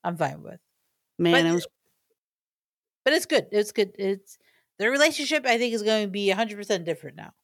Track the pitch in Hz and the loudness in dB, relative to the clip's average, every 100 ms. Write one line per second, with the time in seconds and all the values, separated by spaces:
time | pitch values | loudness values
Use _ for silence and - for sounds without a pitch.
0 | 180 170 147 151 - - _ _ _ _ | -6 -2 -4 -4 -16 -20 _ _ _ _
1 | _ - 170 170 165 175 - _ _ _ | _ 0 4 6 4 0 -2 _ _ _
2 | _ _ _ _ _ _ _ _ _ _ | _ _ _ _ _ _ _ _ _ _
3 | - 320 - 294 - 208 208 - 202 - | 0 0 2 -2 0 -2 0 -2 -4 -2
4 | 196 196 _ - _ _ _ _ 214 277 | -4 -4 _ -20 _ _ _ _ -2 4
5 | 311 302 285 302 254 233 247 226 208 220 | 2 2 -2 -2 0 0 0 0 0 0
6 | 208 196 202 190 226 208 202 196 170 160 | -2 -2 0 0 -2 -6 -4 -4 -2 -8
7 | 147 139 - _ | -10 -18 -20 _